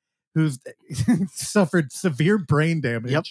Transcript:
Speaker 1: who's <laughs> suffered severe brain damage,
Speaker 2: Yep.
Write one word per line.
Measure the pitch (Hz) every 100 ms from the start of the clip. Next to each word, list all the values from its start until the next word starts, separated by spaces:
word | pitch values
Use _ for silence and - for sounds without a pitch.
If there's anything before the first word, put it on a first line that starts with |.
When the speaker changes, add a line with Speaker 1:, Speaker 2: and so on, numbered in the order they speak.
| _ _ _
Speaker 1:
who's | 160 156 131 - - - 143
<laughs> | - 180 190
suffered | - - 208 175 180 139
severe | - 185 127 160 214
brain | 151 143 160 165
damage, | 127 117 120
Speaker 2:
Yep. | 147 -